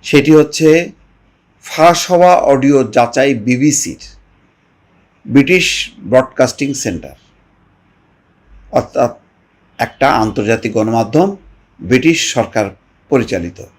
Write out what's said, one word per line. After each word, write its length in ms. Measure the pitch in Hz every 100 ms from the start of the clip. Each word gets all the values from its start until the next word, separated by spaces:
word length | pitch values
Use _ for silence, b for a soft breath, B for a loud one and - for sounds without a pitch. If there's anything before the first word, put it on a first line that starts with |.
সেটি 280 | - 147 135
হচ্ছে 600 | 156 147 - 156 160 175 - _ _ _ _ _ _
ফাঁস 480 | - - 165 170 -
হওয়া 260 | 175 180 180
অডিও 480 | - 139 139 139
যাচাই 500 | 131 123 120 131 139
বিবিসির, 640 | 123 107 123 147 - - 71 - - _ _ _ _ _ _ _ _ _ _ -
ব্রিটিশ 640 | 127 135 180 170 - - -
ব্রডকাস্টিং 760 | - 127 131 - 127 - 139
সেন্টার, 400 | 131 117 82 - - _ _ _ _ _ _ _ _ _ _ _ _ _ - -
অর্থাৎ 460 | 127 - - 120 - _ _ _ _ _ _
একটা 360 | 117 - 139
আন্তর্জাতিক 580 | 131 110 - 104 113 113
গণমাধ্যম, 640 | 110 107 117 104 151 196 196 - _ _ _
ব্রিটিশ 520 | 92 127 160 160 -
সরকার 380 | 123 104 113 101 98 _ _ _
পরিচালিত। 560 | 135 - 92 87 90 -